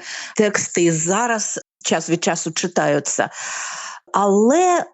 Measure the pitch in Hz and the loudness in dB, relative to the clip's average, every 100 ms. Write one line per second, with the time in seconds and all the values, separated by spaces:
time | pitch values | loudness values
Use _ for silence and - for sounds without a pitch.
0 | - - - - 214 208 - - 170 160 | -8 -14 -4 0 2 0 -2 0 2 2
1 | 170 196 240 226 - - - _ - 175 | 0 0 0 -2 -4 -8 -12 _ -2 -2
2 | 165 165 196 175 - 160 185 180 151 147 | 0 -2 0 -2 -4 -4 -4 0 0 0
3 | 143 - 101 - - - - - - - | -2 -4 -4 -6 -12 -10 -10 -12 -14 -16
4 | - - 202 196 220 311 370 349 - | -4 2 4 6 6 6 4 2 -2